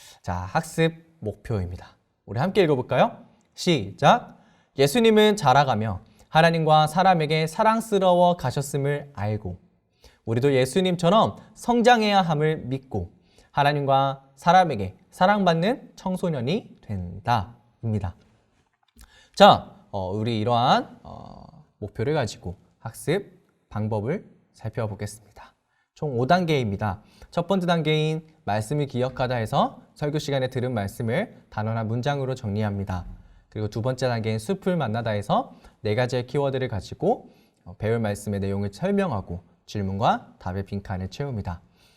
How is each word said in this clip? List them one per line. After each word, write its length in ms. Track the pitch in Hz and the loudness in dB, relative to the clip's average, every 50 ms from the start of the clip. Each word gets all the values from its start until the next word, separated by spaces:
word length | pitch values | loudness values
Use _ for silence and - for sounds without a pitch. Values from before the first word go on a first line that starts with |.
| - - - _ | -20 -20 -20 _
자, 140 | _ - 90 | _ -8 -6
학습 580 | 90 92 95 - 160 160 - - 165 165 160 165 - - _ _ _ | -6 -8 -4 -4 -4 -4 -4 -2 0 0 0 0 -4 -14 _ _ _
목표입니다. 680 | 107 107 - - _ - 117 98 90 90 92 - - - _ _ _ _ _ _ _ - | -10 -10 -10 -10 _ -6 -4 -4 -4 -6 -8 -12 -14 -18 _ _ _ _ _ _ _ -10
우리 120 | 101 113 | -6 -4
함께 220 | 151 196 190 214 | -4 0 2 2
읽어볼까요? 560 | 185 151 147 123 107 - 127 135 190 240 - - - - _ _ _ _ _ | 4 4 2 0 0 0 2 2 2 2 0 -6 -18 -20 _ _ _ _ _
시작! 840 | - - 180 170 131 98 98 - - 139 160 214 240 - - - - _ _ _ _ _ _ _ - | -6 -2 0 0 0 -2 -6 -6 2 4 4 4 4 2 -6 -16 -20 _ _ _ _ _ _ _ 2
예수님은 600 | 135 143 - 247 226 226 214 214 214 214 208 208 | 2 2 4 4 4 6 6 6 6 4 4 4
자라가며 640 | 151 135 131 139 147 131 120 104 110 110 95 - - - _ _ - _ | 4 4 6 6 4 4 2 0 -2 -2 -4 -6 -10 -16 _ _ -20 _
하나님과 580 | - 156 165 170 165 165 156 156 156 156 156 | 2 4 4 4 4 2 4 4 6 6 4
사람에게 600 | 151 147 185 185 190 185 160 156 143 160 156 160 156 | 4 2 4 4 4 4 4 2 0 0 0 0 -2
사랑스러워 920 | - - 214 220 220 226 220 - 208 190 190 185 180 175 180 180 175 175 | -2 2 2 4 2 2 0 0 0 2 4 6 6 6 6 4 4 2
가셨음을 720 | - 127 - 147 135 - - 143 135 143 147 143 143 - - | -2 -2 -2 -2 -4 -4 -4 -2 -2 0 -2 -2 -6 -10 -8
알고 420 | - 101 107 107 104 - 92 87 - _ _ _ _ _ _ _ _ _ - _ _ _ | -6 -4 -4 -4 -4 -6 -8 -12 -12 _ _ _ _ _ _ _ _ _ -20 _ _ _
우리도 280 | 107 113 120 120 143 139 | -4 -2 2 2 4 4
예수님처럼 840 | 127 123 123 - 190 185 185 175 175 175 170 202 226 180 107 - - - - _ | 4 2 2 0 0 0 0 0 0 2 2 4 4 2 2 -2 -6 -14 -20 _
성장해야 680 | - - - 240 240 214 247 247 226 214 208 202 196 | -10 -4 0 0 4 6 6 6 6 4 2 2 2
함을 360 | 185 165 156 147 156 156 156 - | 2 2 0 0 0 0 0 -2
믿고 540 | - 123 131 135 - - - 101 85 - - _ _ _ _ _ _ _ | -4 -6 -8 -8 -8 -8 -8 -6 -6 -8 -12 _ _ _ _ _ _ _
하나님과 720 | _ 151 139 143 147 147 143 135 135 135 139 135 135 139 - _ _ | _ 0 2 2 2 0 2 2 2 2 2 0 -2 -6 -12 _ _
사람에게 640 | _ - 170 175 185 185 165 131 98 95 92 - - _ _ | _ 2 4 6 6 6 4 0 -2 -4 -6 -8 -12 _ _
사랑받는 840 | _ - 185 190 208 208 190 175 165 165 170 214 262 170 - - - | _ 0 2 2 4 4 4 2 2 2 2 0 -2 -2 -6 -14 -20
청소년이 800 | - - 185 185 180 - 175 156 131 113 131 175 240 - - - - - | -10 -8 -6 -6 -4 -4 -4 -2 -2 -2 -2 -2 -4 -4 -8 -16 -20 -12
된다입니다. 1300 | - 104 95 87 87 92 98 - 120 120 110 90 - - - _ _ _ _ - 113 107 101 92 87 - - _ _ _ _ _ _ _ _ _ _ _ _ _ _ _ _ - _ _ _ _ _ _ | -8 -8 -6 -6 -8 -10 -8 -2 -2 0 0 -2 -4 -10 -20 _ _ _ _ -4 -2 -2 -2 -2 -6 -8 -12 _ _ _ _ _ _ _ _ _ _ _ _ _ _ _ _ -20 _ _ _ _ _ _
자, 400 | - 196 202 139 95 - - - - _ _ | 8 8 8 8 6 2 -6 -16 -20 _ _
어, 220 | - 98 95 90 | -10 -8 -6 -6
우리 280 | 98 107 110 117 117 107 | -4 -4 -2 -2 -2 -2
이러한, 600 | 107 120 120 117 120 143 190 233 - - - - | 0 0 0 2 2 2 2 2 0 -4 -12 -20
어, 400 | - - - - - - - - - - - - - _ _ _ | -20 -20 -18 -18 -18 -20 -20 -20 -20 -20 -20 -20 -20 _ _ _
목표를 340 | 107 98 - - 113 135 156 | -14 -12 -8 -6 -4 -2 -2
가지고 420 | 151 123 104 - - - 90 92 - _ _ _ _ | -2 -2 -4 -6 -10 -12 -14 -14 -14 _ _ _ _
학습 680 | _ 117 - - - - 165 202 196 - - _ _ _ _ _ _ _ | _ -16 -16 -8 -4 -2 -2 -2 -4 -8 -16 _ _ _ _ _ _ _
방법을 580 | - 107 107 107 113 107 101 123 170 - - - - _ _ _ _ | -8 -6 -4 -2 -2 -4 -2 -4 -6 -6 -8 -12 -20 _ _ _ _
살펴보겠습니다. 1000 | _ - 110 - - 113 107 101 95 104 101 - - - _ _ - - - _ _ _ _ _ _ _ _ _ | _ -12 -10 -8 -6 -6 -6 -6 -8 -10 -10 -12 -14 -20 _ _ -20 -20 -20 _ _ _ _ _ _ _ _ _
총 220 | - 160 151 127 117 | -10 -8 -6 -2 -2
오 80 | 127 | 0
단계입니다. 760 | 135 175 185 180 160 156 135 120 101 98 95 107 104 90 - - _ _ _ - - | 2 2 2 2 0 0 0 0 -2 -4 -4 -4 -6 -6 -8 -12 _ _ _ -20 -8
첫 160 | - 175 170 | -6 -6 -2
번째 220 | - 202 185 175 170 | 0 -2 -2 0 0
단계인 580 | 175 170 151 151 156 156 156 156 156 160 160 - _ _ _ | 0 0 0 0 0 0 0 -2 -2 -4 -8 -12 _ _ _
말씀을 400 | - 101 107 110 - 147 147 143 | -4 -4 -4 -2 -2 -4 -4 -4
기억하다 500 | 135 - 120 123 131 131 - 131 120 123 | -4 -2 -4 -4 -4 -2 -4 -4 -2 -2
해서 460 | 117 110 107 139 156 214 269 - - - _ _ | -2 -2 -2 0 0 0 0 -2 -8 -20 _ _
설교 240 | - 151 151 143 151 | -8 -6 -4 -4 -4
시간에 280 | - - 139 135 127 - | -4 -2 -2 -2 -2 -2
들은 260 | - 135 117 127 123 | -2 -4 -4 -2 -2
말씀을 680 | 110 98 98 - - 120 113 120 165 226 247 - - _ _ | -4 -4 -4 -6 -6 -4 -2 -2 -2 -4 -4 -8 -16 _ _
단어나 340 | - 107 107 110 113 113 113 | -8 -6 -4 -4 -4 -4 -4
문장으로 520 | 104 113 123 120 143 143 143 135 123 131 | -4 -4 -4 -2 -4 -4 -2 -4 -4 -6
정리합니다. 720 | - - 104 98 107 107 104 101 98 98 95 92 90 85 - - - - - - - _ _ | -6 -6 -4 -4 -2 -2 -2 -4 -4 -6 -6 -6 -8 -8 -10 -16 -18 -20 -20 -20 -20 _ _
그리고 180 | _ 110 107 104 | _ -8 -8 -6
두 140 | - 117 | -4 -4
번째 260 | 107 131 127 123 135 127 | -2 -2 -2 -2 -2 -2
단계인 320 | 120 113 107 113 110 110 | -2 -2 -2 -2 -4 -4
숲을 380 | 107 - 196 190 - 190 180 165 | -4 -4 -6 -4 -2 -2 -2 0
만나다 320 | 139 113 107 120 117 117 | -2 -2 -2 -4 -2 -2
해서 460 | 107 104 101 - 175 233 269 - - - - - _ _ | -4 -4 -2 0 -2 -2 -2 -4 -12 -20 -20 -20 _ _
네 120 | - 104 107 | -4 -2 0
가지의 320 | 123 123 120 127 123 120 | 0 0 0 -2 -4 -4
키워드를 440 | - - 143 139 139 139 127 131 120 | -2 -2 -2 0 0 -2 -2 -4 -4
가지고, 640 | 110 - - - - - 147 190 262 - - - - _ _ _ _ _ _ | -4 -6 -8 -8 -8 -2 0 0 0 -2 -4 -12 -20 _ _ _ _ _ _
어, 100 | 87 90 - | -20 -12 -6
배울 220 | 107 107 117 117 | -2 -2 0 0
말씀의 400 | 113 104 101 101 - 110 101 98 | 0 -2 -4 -4 -4 -4 -4 -2
내용을 320 | 98 98 98 101 101 98 | -2 -2 -2 -2 -4 -6
설명하고 720 | 98 - 170 190 202 196 196 175 120 98 92 - 87 87 - _ _ _ _ | -6 -4 -4 -2 0 0 0 0 -2 -6 -6 -8 -10 -12 -12 _ _ _ _
질문과 720 | - - 107 98 95 95 98 120 156 208 247 - - - _ | -10 -8 -6 -4 -4 -2 0 0 0 0 0 -4 -10 -20 _
답의 240 | - 90 90 98 95 | -10 -8 -6 -6 -6
빈칸을 460 | - 101 98 98 - 98 92 95 98 | -6 -8 -10 -8 -8 -8 -8 -8 -8
채웁니다. 500 | - - 143 143 127 104 95 92 85 - - _ _ _ _ _ _ | -8 -8 -8 -6 -6 -6 -6 -8 -10 -10 -14 _ _ _ _ _ _